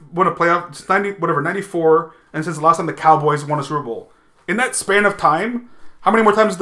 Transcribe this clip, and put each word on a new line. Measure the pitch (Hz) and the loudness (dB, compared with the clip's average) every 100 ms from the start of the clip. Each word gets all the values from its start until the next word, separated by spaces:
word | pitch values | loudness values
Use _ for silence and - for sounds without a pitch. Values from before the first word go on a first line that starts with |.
| - | -8
won | 170 185 | -2 -2
a | |
playoff, | 170 170 175 170 | 0 0 0 -4
since | - - | -10 -2
ninety, | 196 202 | -2 -2
whatever, | 196 156 147 | -4 -2 -2
ninety-four, | 151 196 196 170 160 160 160 - _ | -2 -6 -6 0 2 2 0 -14 _
and | 156 165 | -8 -6
since | 151 | 0
the | |
last | 160 185 | 2 2
time | 165 | 0
the | |
Cowboys | - 160 156 147 147 | 0 4 4 2 -2
won | 143 147 | -4 -6
a | |
Super | 139 151 | -4 -6
Bowl, | 117 107 - _ _ _ - | -6 -12 -14 _ _ _ -4
in | 208 | -2
that | 254 | -2
span | - - 196 208 | -4 0 2 2
of | 196 | 2
time, | 160 160 220 240 - - - - | 2 2 -2 -6 -10 -18 -18 -4
how | 190 | 0
many | 220 | 2
more | 214 | 4
times | 208 214 | 4 2
did | 180 | 2